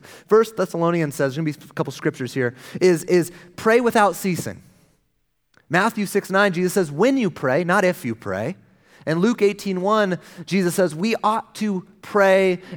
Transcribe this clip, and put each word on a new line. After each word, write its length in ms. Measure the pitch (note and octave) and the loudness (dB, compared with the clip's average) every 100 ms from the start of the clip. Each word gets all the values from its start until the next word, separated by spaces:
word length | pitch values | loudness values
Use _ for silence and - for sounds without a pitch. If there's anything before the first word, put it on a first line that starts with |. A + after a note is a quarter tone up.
| - - - | -12 -12 2
First 280 | G#3+ A3 - | 4 4 -2
Thessalonians 600 | F#3 E3+ E3 E3+ D3+ C3+ | -4 -2 0 0 -2 -2
says, 180 | C#3 | -2
there's 40 | C#3 | -2
gonna 200 | D#3 C#3+ | -4 -6
be 140 | - | -10
a 20 | |
couple 180 | - D#3 | -8 -6
scriptures 400 | - D#3+ - B2 | -4 -6 -4 -6
here, 220 | C3+ A#2+ A#2+ - - | -4 -4 -4 -12 0
is, 240 | F3+ E3 - | 2 2 2
is 260 | F3+ D#3+ - - - | 0 0 -8 -20 -4
pray 260 | A3 A#3+ | 2 2
without 340 | A#3 A3+ G3+ E3+ | 4 4 2 2
ceasing. 460 | G3 D#3 A2+ F#2 - _ _ _ _ _ _ _ _ _ - | -4 -4 -6 -12 -18 _ _ _ _ _ _ _ _ _ -4
Matthew 380 | E3 A3 G#3+ G3 | 0 0 -2 -4
six 240 | G3+ - | -4 0
nine, 240 | F#3+ G3+ | 2 2
Jesus 200 | F3 F#3 | 0 -2
says, 180 | G3+ D#3+ | 0 -2
"When 260 | C#3+ A#3+ C4+ | 0 2 2
you 140 | G3 | -2
pray," 320 | - C3 C3 | -2 0 0
not 200 | F3 G3+ | 2 2
if 220 | F#3 F3 B2 | 2 -2 -6
you 80 | |
pray. 420 | A2+ G2+ F#2+ B2 G3 _ _ _ - - | -8 -6 -6 -6 -10 _ _ _ -12 -4
And 120 | E3 | 0
Luke 220 | G#3+ A#3 | 0 2
eighteen 400 | G3+ G3+ G3 F3+ | 0 0 -6 -2
one, 380 | F#3+ G#3+ G3 E3 - - D#3+ | 0 2 0 -2 -8 -16 -4
Jesus 300 | G3 F3 F#3 | 0 0 0
says, 180 | F3+ | 0
"We 220 | D3+ A3 G#3+ | 0 -4 -2
ought 320 | G#3+ A3+ - - | -2 -2 -6 -6
to 320 | G#3+ F#3 - _ | -4 -4 -8 _
pray 580 | - G#3 G3 F#3+ F#3+ F3+ - | -2 4 6 6 4 0 -6